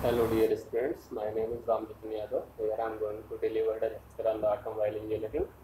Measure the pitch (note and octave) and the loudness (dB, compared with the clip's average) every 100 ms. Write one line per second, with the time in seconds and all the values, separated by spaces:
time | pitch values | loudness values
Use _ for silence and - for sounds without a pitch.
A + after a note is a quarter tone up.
0 | B2+ A#2+ A2+ A2 A2 G#2+ - A#2 C3 E3+ | 4 4 4 6 4 4 0 -2 0 -2
1 | - A#2+ G#2+ A2 A2 A#2 A2+ A2 G#2+ G#2+ | -6 -4 -2 0 -2 -2 0 0 0 -10
2 | A2 A2 G#2+ C3+ - - G#2+ G#2+ A2+ A2 | -6 -6 -2 -4 -4 -4 -2 0 -2 -2
3 | G#2+ G#2+ A2+ A2+ A2 A2 A2 A2 A2+ - | -4 -4 -8 -2 0 2 0 2 -2 -4
4 | - - A2 A2 G#2+ G#2 A2+ A2 G#2+ G#2+ | -14 -2 0 2 2 2 -2 0 0 0
5 | G#2+ G#2+ G#2+ C#3+ F#3 - | -2 -2 -2 -2 -4 -6